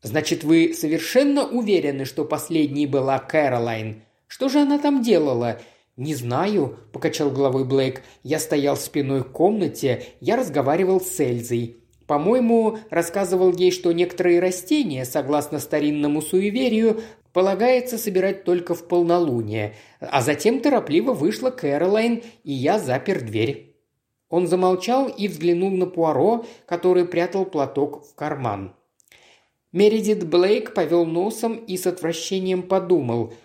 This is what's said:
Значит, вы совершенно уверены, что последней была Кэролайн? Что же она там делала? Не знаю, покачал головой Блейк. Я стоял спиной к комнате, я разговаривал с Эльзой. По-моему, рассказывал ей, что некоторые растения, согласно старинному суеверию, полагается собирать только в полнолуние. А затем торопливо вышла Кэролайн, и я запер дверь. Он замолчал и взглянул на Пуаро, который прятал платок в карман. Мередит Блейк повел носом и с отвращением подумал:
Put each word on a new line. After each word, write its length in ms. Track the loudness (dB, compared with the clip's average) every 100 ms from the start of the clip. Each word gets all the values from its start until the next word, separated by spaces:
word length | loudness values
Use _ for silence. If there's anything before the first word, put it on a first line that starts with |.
Значит, 420 | -6 -4 -2 -2
вы 300 | 4 4 4
совершенно 760 | 0 -2 -2 2 2 4 2 0
уверены, 560 | -2 2 2 2 -4
что 220 | -6 -6 -4
последней 640 | -4 -2 0 0 0 -2
была 320 | 0 0 -2
Кэролайн? 840 | -2 0 2 0 -2 -4 -6 -10 _ _ _
Что 220 | -4 0
же 100 | 2
она 200 | 2 2
там 220 | 2 0
делала? 600 | 4 4 4 0 -2 -4 -10 _ _ -10
Не 180 | -6
знаю, 640 | -6 -2 -2 0 0 -2 -6 -16
покачал 400 | -6 -4 -2 -2
головой 320 | 2 2 2
Блейк. 380 | 0 0 0 -4 -16 -18
Я 160 | -6 -4
стоял 380 | 0 0 0 -2
спиной 480 | -4 -4 -2 -2
к 80 | -4
комнате, 720 | 0 2 2 -2 -2 -2 -2 -6 -8
я 160 | -2 -2
разговаривал 640 | 0 -2 0 2 2 0
с 180 | -2 -2
Эльзой. 560 | -2 -2 -2 -4 -4 -12 _ _ -4
По-моему, 760 | 0 2 2 4 2 2 -2 -4
рассказывал 640 | -2 -2 -2 0 2 2 4
ей, 160 | 2
что 220 | 2 -2
некоторые 480 | 0 -2 0 2 4
растения, 640 | 2 -2 -2 0 0 -2 -4
согласно 540 | -4 0 -2 -2 -6
старинному 640 | -2 0 0 0 0 -2
суеверию, 800 | 0 0 0 0 0 2 2 0 -6 -20 _
полагается 680 | 0 2 2 2 2 0 -6
собирать 460 | -2 0 0 -2
только 320 | 0 -2 0 -6
в 140 | 0
полнолуние. 840 | 0 2 2 2 -2 -2 -4 -6 -8 -20 -16
А 200 | -2 0
затем 380 | 2 2 2 2
торопливо 540 | 2 0 2 0 2
вышла 360 | 0 0 0 -4
Кэролайн, 760 | -2 -2 0 2 2 2 -2 -6 -18
и 80 | -8
я 260 | -2 0 0
запер 440 | 0 -2 -2 -4
дверь. 560 | -2 -2 0 -2 -12 _ _ _ _ _ -4
Он 200 | -2 0
замолчал 600 | 2 2 0 0 0 0
и 220 | -4 -6
взглянул 420 | -2 0 0 0
на 140 | 0 -2
Пуаро, 600 | 0 0 2 2 2 -4 -18 -8
который 400 | -2 2 2 2
прятал 400 | 0 -2 -2 -2
платок 600 | -2 -2 -2 -2 -4 -18
в 100 | -10
карман. 600 | -8 -4 -4 -4 -8 _ _ _ _ _ _ _ _ _ _
Мередит 560 | 4 4 4 0 0 2
Блейк 460 | 2 4 2 0
повел 320 | -2 2 2 2
носом 500 | 0 -2 -2 -6 -6
и 220 | -8 -4
с 100 | -2
отвращением 760 | -2 -4 -6 -4 -4 -2 -4
подумал: 720 | 0 -2 2 0 2 -2 -4 -8